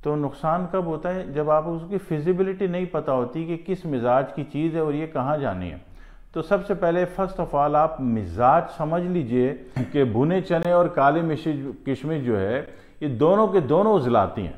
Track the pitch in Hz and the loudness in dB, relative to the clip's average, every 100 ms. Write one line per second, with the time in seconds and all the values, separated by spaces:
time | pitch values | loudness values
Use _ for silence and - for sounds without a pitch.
0 | 151 147 143 - 160 170 180 190 170 156 | -2 -2 -4 -4 -2 -2 -2 -4 -2 -4
1 | 175 185 - 143 151 156 160 165 170 196 | -4 -6 -6 -4 2 2 2 -6 -6 -8
2 | - 156 156 180 190 190 196 175 180 165 | -4 -2 0 2 0 0 -2 -2 -2 -4
3 | 147 131 120 156 165 165 170 185 165 135 | 0 0 0 -4 -6 -6 -4 -6 -2 -2
4 | 120 127 139 - 135 143 160 160 156 147 | 2 2 2 -6 -6 -2 -2 0 -2 -2
5 | 156 151 127 151 135 92 90 76 - - | -4 -4 -2 -2 -2 -4 -6 -10 -16 -20
6 | - - - 165 160 202 185 185 175 170 | -20 -20 -10 -8 0 0 0 0 2 2
7 | 175 180 190 - 165 143 147 147 156 - | 0 -2 -4 -4 -2 0 2 4 2 0
8 | 127 113 95 85 123 156 170 - 156 170 | -2 -2 -4 2 4 4 2 -6 -2 -2
9 | 180 175 123 123 127 147 - - 117 147 | -2 -2 0 2 2 -2 -8 -6 -2 2
10 | 131 104 147 185 185 165 170 175 175 - | 2 4 2 2 0 0 2 4 4 4
11 | 139 156 165 151 165 143 135 110 - 127 | 4 4 0 -2 -2 -4 -6 -8 -4 -4
12 | 147 160 123 107 95 127 156 - - - | -2 -2 0 0 0 -2 -6 -16 -20 -8
13 | 151 117 151 202 214 190 131 156 220 202 | -6 2 4 6 4 2 4 2 4 4
14 | 123 117 95 - 87 | 4 2 2 -2 -8